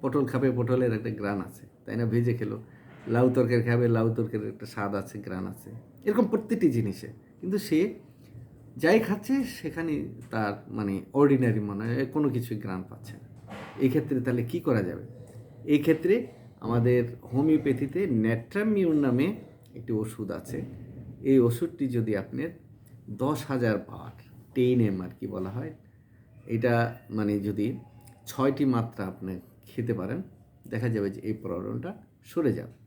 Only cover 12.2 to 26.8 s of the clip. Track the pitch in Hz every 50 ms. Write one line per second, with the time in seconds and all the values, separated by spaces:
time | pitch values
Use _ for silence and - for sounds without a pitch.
12.2 | 151 139 113 123 117 - 113 104 104 101 92 92 92 - - - - - - -
13.2 | - - - - - - - - - - - - 135 131 123 156 - - 139 127
14.2 | 123 127 123 123 113 117 - 175 - 160 127 110 95 87 76 - - - - -
15.2 | - - - - - - - - - - 147 147 143 160 160 156 - 180 202 240
16.2 | 240 - - - - - - - - 110 117 120 117 123 123 123 117 117 - -
17.2 | - - 120 131 143 160 156 151 - 147 131 135 143 135 - 175 202 180 131 113
18.2 | 107 113 117 117 117 - - 196 208 220 214 202 190 165 156 151 143 131 120 123
19.2 | 143 180 220 - - - - - - - - 120 - - 117 107 110 113 - -
20.2 | - - 82 - - - - 139 123 - - - - - - - - - - -
21.2 | - 135 135 131 120 117 117 - 175 165 - - 143 131 120 120 110 110 107 98
22.2 | 95 - - 127 143 170 - - - - - - - - - - - - 110 98
23.2 | 131 139 151 - - - 139 127 120 117 107 98 - - - - - - - -
24.2 | - - - - - - - 135 123 123 127 123 113 104 95 92 90 87 - -
25.2 | - 98 98 95 92 95 101 120 147 160 156 - - - _ - - _ _ -
26.2 | - - - - - - 113 113 117 123 120 117